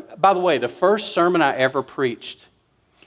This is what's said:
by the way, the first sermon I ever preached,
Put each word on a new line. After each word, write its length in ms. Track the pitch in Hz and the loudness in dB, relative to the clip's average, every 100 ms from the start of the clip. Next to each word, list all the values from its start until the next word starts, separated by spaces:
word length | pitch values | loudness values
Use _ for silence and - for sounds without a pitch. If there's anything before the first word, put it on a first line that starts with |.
| - - | -12 0
by 160 | 190 | 2
the 80 | 180 | 2
way, 160 | 180 135 | 2 0
the 100 | 120 | -2
first 460 | - 185 214 - | 0 0 0 -2
sermon 280 | 180 175 175 | 0 0 2
I 140 | 143 123 | 0 0
ever 260 | 131 139 | -2 -2
preached, 680 | 127 - 131 110 - - _ _ _ _ _ _ | -8 -4 -4 -6 -16 -20 _ _ _ _ _ _